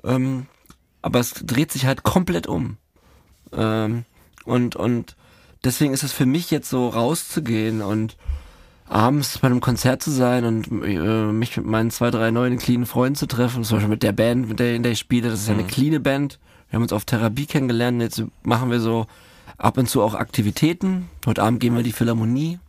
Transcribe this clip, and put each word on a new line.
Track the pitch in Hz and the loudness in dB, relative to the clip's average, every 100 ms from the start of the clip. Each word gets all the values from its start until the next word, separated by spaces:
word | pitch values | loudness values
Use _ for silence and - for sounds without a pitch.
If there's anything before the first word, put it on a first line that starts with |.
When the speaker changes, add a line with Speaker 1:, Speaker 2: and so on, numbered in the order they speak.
Speaker 1:
Ähm, | - 127 131 131 135 _ _ - _ _ | 0 0 0 -4 -8 _ _ -20 _ _
aber | - 123 | -2 0
es | 123 | 0
dreht | - - 120 156 | -6 -2 0 0
sich | 131 131 | 0 0
halt | 135 | 0
komplett | - 185 175 175 - | 2 2 2 -2 -2
um. | - 113 107 _ _ _ _ _ _ - | -4 -4 -8 _ _ _ _ _ _ -12
Ähm, | - 110 110 110 117 117 _ _ - | -2 0 0 0 -2 -6 _ _ -18
und, | - 123 120 - | -2 0 0 0
und | 107 120 - - - - _ - | -2 -2 -4 -18 -20 -20 _ -4
deswegen | 127 123 147 | -2 2 0
ist | 135 | 0
es | 139 | -4
für | - 127 | 0 2
mich | 151 170 | 2 0
jetzt | 147 - | -4 -2
so | 131 123 | -2 0
rauszugehen | 110 117 170 - - 151 110 110 110 | 0 0 -2 -4 -6 -2 0 0 -2
und | 98 107 110 - - - - - - _ - | -2 -2 -2 -6 -8 -8 -10 -20 -20 _ -2
abends | 104 113 147 135 - | 2 4 2 -2 0
bei | 135 | 2
einem | 123 | 2
Konzert | 131 117 127 127 | 0 2 0 0
zu | - | -2
sein | 135 123 123 | 2 2 2
und, | 120 110 - 104 | 0 -2 -2 -4
äh, | 80 95 92 110 107 | -2 0 0 0 0
mich | 110 117 - | 0 -2 -4
mit | - | -2
meinen | 110 113 | 0 0
zwei, | - 120 | 0 0
drei | 113 113 | 2 0
neuen | 117 123 120 | 2 0 0
cleanen | - 123 123 | 2 0 0
Freunden | 123 127 143 | 0 0 0
zu | 151 | -2
treffen, | 117 120 123 | 0 0 0
zum | 107 107 | 0 2
Beispiel | 104 | 2
mit | 107 | 2
der | 113 | 0
Band, | 101 113 120 117 | 2 2 2 -2
mit | 107 | 0
der, | 120 | 0
in | 117 | 2
der | 120 | 0
ich | 107 | -2
spiele, | - 120 117 | 0 0 2
das | 110 | -2
ist | 107 | 0
ja | |
eine | 101 | 0
Speaker 2:
Mhm. | 92 | 0
Speaker 1:
cleane | - 143 156 | 0 2 2
Band. | 135 139 143 - _ - _ | 0 0 -2 -6 _ -20 _
Wir | 110 | -2
haben | |
uns | 117 | 0
auf | 107 | -2
Therapie | - 117 113 117 147 | -2 0 0 -2 -2
kennengelernt, | 156 131 117 120 120 | 0 0 2 0 0
jetzt | 117 - 113 _ | -2 -4 -6 _
machen | - 113 127 | 0 0 2
wir | 120 | 0
so | 113 113 110 - - - - - | 2 0 -2 -10 -20 -20 -20 -2
ab | 104 - | 0 2
und | 120 | 0
zu | 135 | 2
auch | 107 | 0
Aktivitäten. | 107 - - 104 - 156 175 190 185 175 - - | 0 -4 0 0 2 0 0 -2 -2 -6 -6 -2
Heute | 104 | 0
Abend | 104 120 | 2 2
gehen | 120 | 2
wir | 117 | 2
in | |
die | 120 | 0
Philharmonie. | - 113 113 110 127 160 175 | 0 0 2 0 0 -2 -6